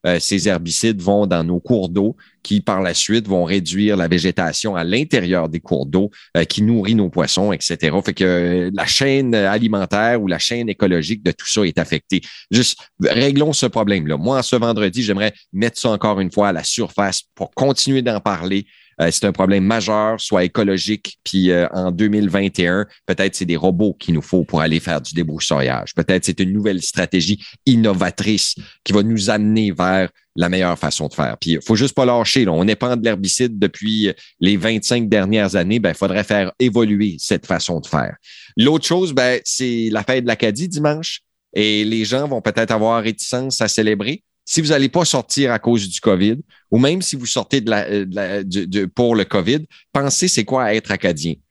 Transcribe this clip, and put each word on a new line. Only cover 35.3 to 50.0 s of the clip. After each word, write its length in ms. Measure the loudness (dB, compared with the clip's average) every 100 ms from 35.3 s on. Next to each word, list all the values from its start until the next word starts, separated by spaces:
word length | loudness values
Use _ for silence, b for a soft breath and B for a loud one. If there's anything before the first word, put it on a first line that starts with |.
| 2 2 0
années. 240 | 0 0
Ben, 140 | 0
faudrait 300 | 0 -2 0
faire 280 | 0 0 0 0
évoluer 560 | 2 2 2 2 0 -2
cette 280 | -2 -4 0
façon 340 | -4 -2 -6
de 60 | -2
faire. 260 | -2 -2 -8 B B B 2
L'autre 300 | 4 4 0
chose, 260 | 0 0
ben, 280 | 0 2 0
c'est 440 | -2 -4 -2 0 0
la 140 | -2
fête 180 | 0 0
de 60 | 0
l'Acadie 400 | 0 0 0 -4
dimanche. 540 | -2 0 -2 -6 -12 _ _ _
Et 320 | -2 0 2
les 200 | 0 -2
gens 240 | -2 -2 -2
vont 140 | -2
peut-être 280 | -2 -2 0
avoir 320 | 2 2 0
réticence 580 | -2 -6 -6 -4 -4 -2
à 60 | -2
célébrer. 560 | 0 0 0 -2 -6 _ _
Si 160 | -4 -2
vous 120 | 2
allez 180 | 2 2
pas 160 | 0 0
sortir 460 | -2 -2 -2 0
à 60 | 0
cause 300 | 2 0 0
du 120 | -2
covid, 360 | 0 2 2 0 -6 b b
ou 80 | 2
même 220 | 4 2
si 160 | -4 -6
vous 80 |
sortez 380 | -4 -4 0 -2
de 80 | 0
la, 160 | -2 0
euh, 180 | -2
de 100 | -2
la, 280 | -4 -4 -4
du, 240 | -4 -4 -2
du, 220 | -2 -2
pour 260 | 0 2
le 100 | 2
covid, 360 | 2 0 0 -2 -4 b b
pensez 360 | -2